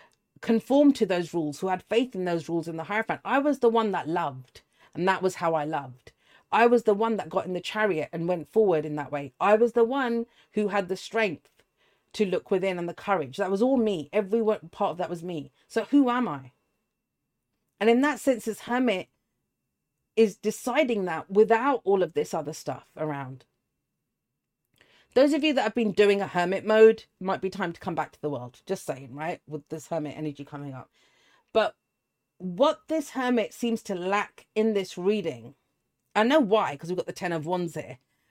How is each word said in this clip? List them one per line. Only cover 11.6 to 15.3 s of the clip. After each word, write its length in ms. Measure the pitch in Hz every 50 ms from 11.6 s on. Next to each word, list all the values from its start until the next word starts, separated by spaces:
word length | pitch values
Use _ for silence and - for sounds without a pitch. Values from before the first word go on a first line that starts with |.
| _ _ _ _ _ _ _ _ _ _ -
to 120 | - 214
look 240 | 185 180 160 - -
within 300 | 202 180 185 196 180 175
and 100 | 175 170
the 40 | -
courage. 420 | - - 208 196 170 143 127 131
That 140 | 196 196 185
was 100 | 196 196
all 160 | 240 262 277
me. 320 | 247 220 214 196 160 139 -
Every 300 | - 214 208 185 214 233
wo-, 180 | 220 214 214 - 160 170
part 200 | - - 202 165
of 60 | 160
that 120 | 180 180 160
was 140 | 175 165 170
me. 280 | 180